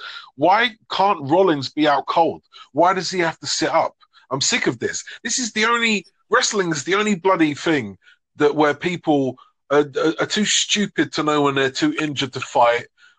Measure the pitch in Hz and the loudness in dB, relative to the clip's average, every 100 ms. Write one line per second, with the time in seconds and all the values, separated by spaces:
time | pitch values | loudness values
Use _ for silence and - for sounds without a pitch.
0 | - - - - 160 208 240 214 - - | -16 -16 -16 -2 2 2 0 -6 -10 -2
1 | 196 175 135 170 190 147 127 151 151 139 | 0 0 0 2 4 2 -2 0 2 2
2 | - 175 160 101 _ - - 139 175 185 | 0 0 0 -2 _ -20 -8 0 2 2
3 | 160 185 165 - 139 - 151 156 - _ | -4 -2 -4 -4 -8 -2 0 0 -2 _
4 | _ _ - 139 - 240 170 117 101 - | _ _ -8 -4 -2 0 -2 -4 -6 -8
5 | - - 240 262 226 214 226 240 226 202 | -12 -12 -6 -4 -4 -2 0 2 2 -2
6 | - _ - 233 - 202 175 151 165 196 | -4 _ -2 0 0 -2 -2 -2 -2 0
7 | 214 190 190 185 151 139 170 147 107 95 | 0 0 2 2 2 0 0 0 -2 -12
8 | _ _ _ - 147 147 151 143 180 170 | _ _ _ 0 2 4 2 2 -4 -4
9 | 165 143 131 127 _ _ - 143 147 131 | 0 0 0 -6 _ _ 0 2 2 0
10 | 160 - 151 214 202 - - 208 190 - | -2 0 -2 0 0 0 0 -2 -2 -2
11 | 143 - 151 151 143 135 131 127 151 165 | -4 -2 0 2 2 2 0 0 -2 -2
12 | 156 120 135 127 - 135 120 120 - _ | -6 -4 -6 -6 -4 2 4 2 -4 _
13 | _ | _